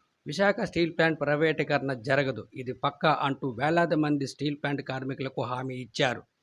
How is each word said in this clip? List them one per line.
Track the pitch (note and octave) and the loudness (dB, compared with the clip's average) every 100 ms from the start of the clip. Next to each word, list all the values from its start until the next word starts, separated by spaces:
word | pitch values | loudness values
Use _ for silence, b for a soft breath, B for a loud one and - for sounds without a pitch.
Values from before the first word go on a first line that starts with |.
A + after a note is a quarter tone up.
| _ _ - | _ _ -8
విశాఖ | D#3 G3+ G3 | 0 2 2
స్టీల్ | G#3 E3 E3+ | 0 0 0
ప్లాంట్ | E3 D#3+ D#3 | 2 2 2
ప్రైవేటీకరణ | C#3+ D3 D#3+ D#3 C#3 C#3+ C3+ | 0 2 2 2 0 0 0
జరగదు, | B2+ A2 C3+ C3+ A2+ - | -4 0 2 2 -2 -8
ఇది | - B2+ | -12 -10
పక్కా | B2 C#3+ - D#3+ C#3+ | -4 -4 2 2 2
అంటూ | C#3+ C3+ C#3 A2+ | 0 -2 -4 -2
వేలాది | D3 E3+ E3+ D#3+ | 2 2 2 2
మంది | D3+ D3 C3+ | 2 2 -2
స్టీల్ | - C#3+ C#3+ | -4 -4 -2
ప్లాంట్ | C#3+ C#3 | -2 -4
కార్మికులకు | - C3 C3 C3+ C3 - | -4 -6 -6 -6 -6 -4
హామీ | A#2+ B2+ C3 | -4 -4 -6
ఇచ్చారు. | B2+ A#2 - C#3 A#2 - _ | -8 -8 0 0 0 -10 _